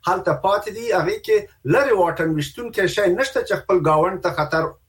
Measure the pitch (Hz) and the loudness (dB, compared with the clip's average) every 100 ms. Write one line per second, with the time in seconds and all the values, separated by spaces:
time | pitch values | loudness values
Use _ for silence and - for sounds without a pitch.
0 | - 185 180 143 190 202 214 208 233 180 | 0 -2 0 0 0 0 -2 -8 -2 0
1 | 170 214 - 214 202 _ 131 202 277 208 | 0 -4 0 0 0 _ 0 2 2 2
2 | 170 160 160 156 139 - 240 214 185 202 | 2 0 -2 -2 -4 -8 -8 -2 -2 2
3 | 202 180 262 - - 196 - 185 156 156 | 2 2 0 -2 -2 -4 0 2 4 2
4 | 180 190 175 151 147 160 160 - | 2 0 -4 -4 -2 -2 -4 -8